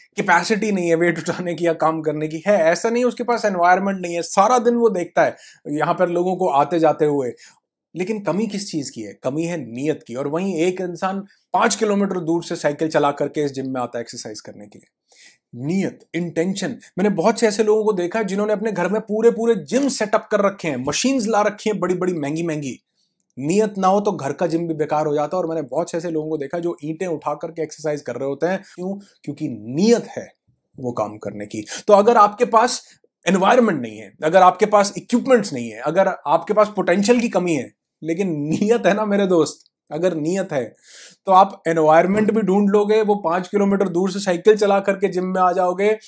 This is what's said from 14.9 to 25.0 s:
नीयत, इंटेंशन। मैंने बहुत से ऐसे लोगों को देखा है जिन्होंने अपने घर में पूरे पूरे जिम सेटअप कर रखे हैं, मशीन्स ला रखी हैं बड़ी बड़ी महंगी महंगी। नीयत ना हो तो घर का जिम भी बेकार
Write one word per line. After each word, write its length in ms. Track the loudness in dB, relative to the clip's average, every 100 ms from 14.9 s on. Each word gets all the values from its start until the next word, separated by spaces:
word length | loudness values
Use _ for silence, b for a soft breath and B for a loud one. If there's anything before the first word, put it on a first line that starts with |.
| _ _ b b b _ -8
नीयत, 420 | -4 -2 -2 -6 _
इंटेंशन। 640 | -6 -4 -2 -2 -4 -6 -8 B -2
मैंने 120 | 0
बहुत 300 | 2 0 2
से 60 | 0
ऐसे 160 | 2
लोगों 200 | 2 2
को 80 | 2
देखा 260 | 0 -2 -4
है 60 |
जिन्होंने 280 | -2 -2 -2
अपने 200 | -2 -2
घर 160 | -2 -2
में 120 | -2
पूरे 280 | -2 2 2
पूरे 240 | 4 0 0
जिम 240 | 0 0 0
सेटअप 400 | -2 -2 -2 0
कर 100 | 0
रखे 280 | 0 -2 -6
हैं, 80 | -4
मशीन्स 480 | -4 -2 0 0 0
ला 160 | 0
रखी 280 | 0 -2 -4
हैं 80 | -2
बड़ी 140 | -2
बड़ी 180 | 0 -2
महंगी 300 | -2 -4 -4
महंगी। 360 | -4 -4 -6 -10 _ _ _ _ _ -8
नीयत 420 | 0 0 0 0
ना 100 | 2
हो 120 | 2
तो 120 | 0
घर 200 | -4 -6
का 140 | -4 -2
जिम 200 | -2 -4
भी 60 |
बेकार 320 | -4 -2 -2